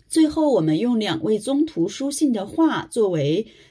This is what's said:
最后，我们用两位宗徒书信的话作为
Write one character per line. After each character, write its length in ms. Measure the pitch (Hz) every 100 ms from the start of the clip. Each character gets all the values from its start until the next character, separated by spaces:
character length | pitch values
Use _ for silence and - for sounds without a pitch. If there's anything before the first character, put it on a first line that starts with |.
| -
最 200 | 320 311
后， 240 | 320 302
我 80 | 220
们 180 | 156 156
用 220 | 240 233
两 240 | 202 160
位 160 | 214 214
宗 260 | 233 277 320
徒 220 | - 175
书 240 | - 269
信 220 | 277 294
的 120 | 220 196
话 400 | - 320 208 -
作 160 | 240 202
为 380 | 165 139 170 226 - -